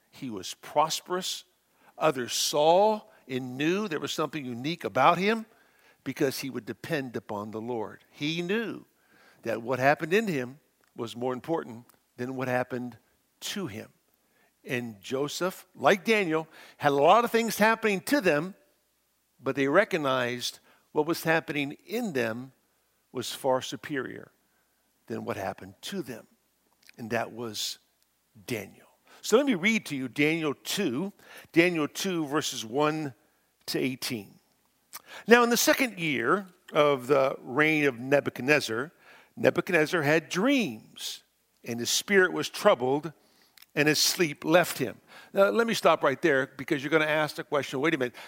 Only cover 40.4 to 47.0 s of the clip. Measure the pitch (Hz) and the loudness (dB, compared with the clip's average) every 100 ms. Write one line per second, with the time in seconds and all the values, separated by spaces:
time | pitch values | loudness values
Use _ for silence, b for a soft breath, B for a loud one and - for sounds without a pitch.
40.4 | 247 277 175 110 - - - - _ _ | 2 2 0 -6 -16 -12 -12 -12 _ _
41.4 | _ _ - 117 117 - - 196 180 156 | _ _ -8 -6 -2 -2 4 4 4 2
42.4 | 143 - 208 156 127 147 160 - b b | -4 4 4 4 2 -2 -4 -12 b b
43.4 | b b b 156 151 147 - - 160 143 | b b b 0 2 2 2 0 -2 -2
44.4 | 151 175 160 - 117 92 _ B B 196 | 2 2 2 -2 -6 -8 _ B B 2
45.4 | 196 208 233 190 180 160 151 131 170 135 | 2 2 0 2 4 4 2 2 2 2
46.4 | 139 - - 147 143 160 | 0 -6 -4 -4 2 2